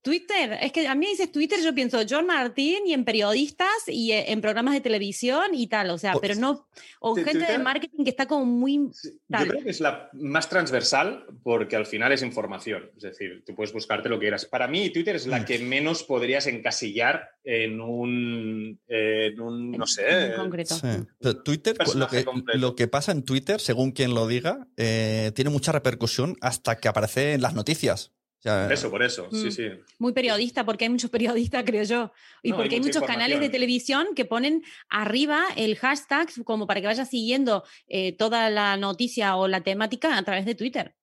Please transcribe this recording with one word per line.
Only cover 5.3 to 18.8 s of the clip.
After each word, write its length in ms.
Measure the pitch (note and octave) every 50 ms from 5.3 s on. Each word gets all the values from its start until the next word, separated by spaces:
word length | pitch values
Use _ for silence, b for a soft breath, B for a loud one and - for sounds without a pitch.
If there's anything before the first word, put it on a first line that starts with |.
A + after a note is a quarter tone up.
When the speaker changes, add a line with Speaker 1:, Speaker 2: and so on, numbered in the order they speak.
| B3+ D#4 F#4+ G4+ F4
Speaker 1:
y 140 | B3+ A#3
tal, 220 | - A3 G#3+ G3 F#3
o 80 | F3
sea, 160 | E3+ - G3 F#3
Speaker 2:
Pues, 80 | -
Speaker 1:
pero 140 | - G3 G3+ G#3+
no, 300 | B3 C4+ C#4+ C#4+ _ _ B B B B B B
o 140 | - A3+ A#3
Speaker 2:
Twi-, 80 | - E4
Speaker 1:
gente 140 | D4 D#4 D#4+
de 60 | E4+
Speaker 2:
Twitter 160 | E4 D4+ C4+
Speaker 1:
marketing 420 | B3+ B3+ C4+ D4+ D#4 D4 - D4+ C#4
que 40 | B3+
está 160 | B3+ - C4+
como 200 | C4 D4+ C#4+ C4
muy 440 | A#3+ A#3+ A#3+ B3+ C4+ C#4+ D4 C#4+ B3 -
Speaker 2:
Sí, 160 | - - -
yo 80 | - - _
Speaker 1:
tal. 200 | _ F#3+ G#3+ G#3 F3+
Speaker 2:
creo 120 | - C#4+ C4
que 60 | A3
es 120 | F3 -
la 280 | D#3+ C#3+ - - - - -
más 340 | C3+ D3+ C#3 C#3+ D#3+ D#3
transversal 760 | - - F#3 E3+ - C3 A#2+ A#2 - - - D#3+ G3+ B3 - - - - - _
porque 320 | B2 A#2 A2 G#2+ - A#2
al 100 | A2 G#2+
final 280 | - - G#2+ A#2 C3 C#3
es 100 | B2 C3
información, 680 | A#2 - A2 G2+ F#2+ G2 F#2 - A2 G2+ F2+ - - _
es 80 | - G#2
decir, 400 | F#2+ F2 - G2+ F2+ F2+ - _
tú 80 | - G2+
puedes 180 | G2+ G#2+ G#2 A2
buscarte 340 | A2 - - G#2+ G#2 -
lo 80 | B2 A#2 G#2
que 40 | G2+
quieras. 180 | G#2 G#2 - -
Para 240 | - - B2 B2 B2
mí 200 | D3+ F#3 G#3 F3
Twitter 280 | - E3 E3+ G#3+ F#3+
es 100 | D3+ B2
la 140 | B2+ B2+ A#2
Speaker 3:
Mm. 40 | G#2+
Speaker 2:
que 140 | A2 B2 A#2
menos 440 | B2 B2 C3 C#3 D3 D#3 E3 D#3+ -
podrías 440 | - C3+ A#2+ A#2+ A#2+ C3+ C#3 -
encasillar 840 | B2+ A#2+ A2+ - A#2 A2+ - B2 G#2+ G2+ A2+ A2+ B2+ C#3+ - - - _ _ _
en 380 | C3+ A#2 A2+ A2+ A2 A2 A2+
un, 1000 | A2+ A#2 A#2+ A#2+ A#2+ A#2+ B2 B2 A#2+ A#2+ A#2 A#2 A2 A2 A2 A2 G#2+ A2 G#2 -